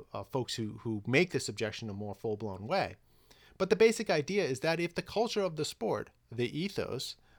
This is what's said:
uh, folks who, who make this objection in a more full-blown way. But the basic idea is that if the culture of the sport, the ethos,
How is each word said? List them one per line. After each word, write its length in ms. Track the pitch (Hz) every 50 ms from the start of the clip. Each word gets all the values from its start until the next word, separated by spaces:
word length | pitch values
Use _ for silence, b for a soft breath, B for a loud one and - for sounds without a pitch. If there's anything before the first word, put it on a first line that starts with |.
| - -
uh, 120 | - 101 98
folks 300 | - - 135 120 - -
who, 240 | - 113 104 107 113
who 200 | - 120 110 104 101 -
make 240 | 123 143 180 180
this 160 | - 131 - -
objection 400 | 107 - 113 107 107 - 117 110
in 80 | 98
a 20 | 98
more 160 | 104 104 98
full-blown 540 | - - 113 107 104 110 104 95 92 101 120
way. 300 | 175 196 143 87 - - _ _ b b b b b b b b b b
But 120 | 190 185
the 80 | 214 185
basic 320 | 220 233 220 - 226 -
idea 340 | 190 156 143 - 190 208 180
is 160 | 127 135 123
that 220 | - 160 165 165
if 120 | 170 170 -
the 80 | -
culture 400 | 180 - - 196 226 226 - 214
of 140 | 196 180 160
the 80 | 156 147
sport, 460 | - - - 233 214 151 104 - - - _ _ -
the 300 | 117 113 120 127 139 147
ethos, 560 | 175 202 - - 90 - - 127 - - - _ b b b